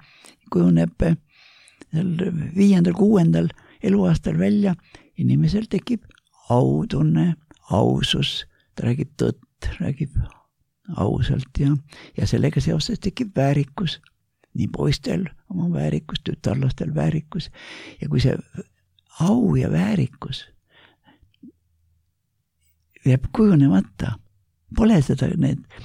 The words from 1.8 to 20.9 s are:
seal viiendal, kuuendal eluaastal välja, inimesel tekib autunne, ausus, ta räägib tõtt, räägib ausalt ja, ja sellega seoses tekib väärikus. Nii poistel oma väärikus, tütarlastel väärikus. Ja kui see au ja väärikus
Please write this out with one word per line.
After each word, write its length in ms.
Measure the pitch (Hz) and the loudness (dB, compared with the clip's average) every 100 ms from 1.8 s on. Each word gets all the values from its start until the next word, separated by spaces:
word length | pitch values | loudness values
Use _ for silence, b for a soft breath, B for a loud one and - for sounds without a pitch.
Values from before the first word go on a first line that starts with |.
| B | B
seal 400 | 160 185 165 185 170 131 170 | -4 -2 -2 -4 -4 -4 2
viiendal, 380 | 202 190 175 | 4 4 4
kuuendal 560 | 175 208 214 165 165 170 - b b | 2 4 4 4 2 0 -4 b b
eluaastal 540 | - 196 185 160 - 160 | 0 2 2 2 0 0
välja, 380 | 190 208 202 175 b b b - | 2 2 0 -2 b b b -4
inimesel 500 | 127 139 160 202 226 | 0 2 2 0 -2
tekib 340 | 202 - 233 - _ _ _ - | -4 -4 -6 -8 _ _ _ -2
autunne, 840 | 120 131 147 - - 156 160 170 160 _ _ - | 2 2 0 -2 0 2 2 2 -2 _ _ -4
ausus, 760 | - 117 - - - - - - _ _ - | 0 2 2 0 -2 -2 -6 -12 _ _ -6
ta 120 | 117 | -4
räägib 240 | 123 143 - | -2 -4 -2
tõtt, 480 | 120 - _ _ - - | -2 -2 _ _ -8 -6
räägib 360 | - 139 151 - - - _ _ _ _ - - | -6 -4 -4 -4 -4 -8 _ _ _ _ -12 -4
ausalt 640 | 101 - - 139 131 - | -2 0 0 -2 -4 -2
ja, 160 | 139 143 - B B - | 0 0 -4 B B -4
ja 100 | - | -2
sellega 340 | 113 131 151 | 0 0 0
seoses 380 | 139 160 - 208 | 0 -2 -2 -4
tekib 360 | 196 - 220 - | -6 -6 -6 0
väärikus. 640 | 139 143 139 - 185 - _ _ _ _ _ - | 0 0 -2 -4 -8 -8 _ _ _ _ _ -6
Nii 100 | - | -6
poistel 540 | - 147 139 254 165 190 - - | -2 -2 -2 -2 -4 -6 -10 -12
oma 200 | 180 175 | -6 -4
väärikus, 520 | 160 151 151 - - - | -2 -2 -4 -6 -10 -8
tütarlastel 720 | - - 131 135 - - 151 | -6 -4 -2 -2 -4 -6 -4
väärikus. 560 | 156 156 - 180 - B B B B B | -2 -4 -6 -10 -12 B B B B B
Ja 80 | 143 | -4
kui 100 | 147 | 0
see 160 | 127 - - - - _ _ _ _ - | 0 -2 -8 -18 -20 _ _ _ _ -4
au 360 | 165 233 208 135 | 0 2 2 0
ja 140 | 127 | 0
väärikus 760 | 160 190 208 127 - - - - _ _ b b | 0 0 -2 -2 -6 -12 -12 -16 _ _ b b